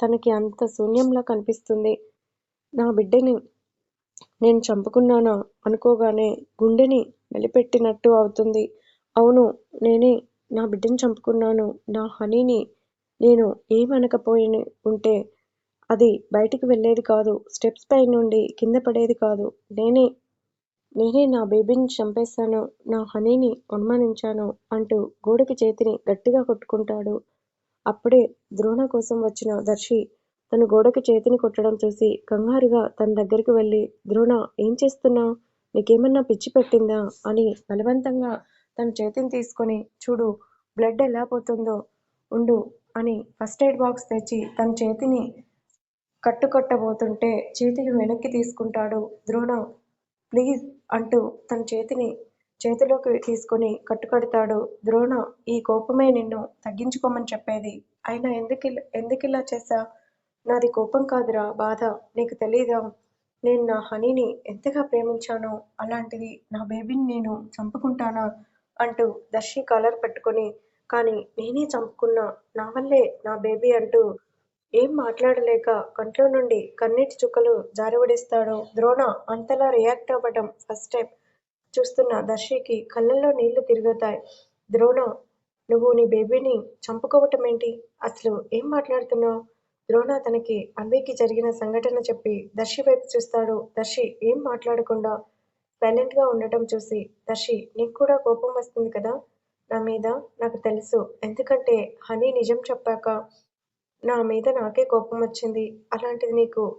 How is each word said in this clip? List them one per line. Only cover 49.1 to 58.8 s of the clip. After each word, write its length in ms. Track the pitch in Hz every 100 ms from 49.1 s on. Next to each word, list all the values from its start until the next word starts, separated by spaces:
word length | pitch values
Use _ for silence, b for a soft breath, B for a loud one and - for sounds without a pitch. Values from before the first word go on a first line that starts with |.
| - -
ద్రోణ. 240 | 226 240 240 - - _ _ _ _ _
"ప్లీజ్" 280 | 233 254 262 - - -
అంటూ 280 | 226 226 240 220 - -
తన 160 | 233 226
చేతిని 340 | 226 220 254 233 233 - _ _ _
చేతిలోకి 560 | 233 233 269 262 269 233
తీసుకొని 600 | - 226 - 226 226 214 -
కట్టుకడతాడు. 720 | 220 226 240 240 226 214 214 - - 208
"ద్రోణ, 280 | 226 247 254 - - -
ఈ 140 | 233
కోపమే 460 | 226 220 220 262 269
నిన్ను 280 | 247 220 220 214 _ 220
తగ్గించుకోమని 600 | 202 254 254 254 240 233
చెప్పేది. 400 | 214 - 214 208 - - _ -
అయినా 220 | 233 254
ఎందుకిలా, 500 | 233 226 262 269 247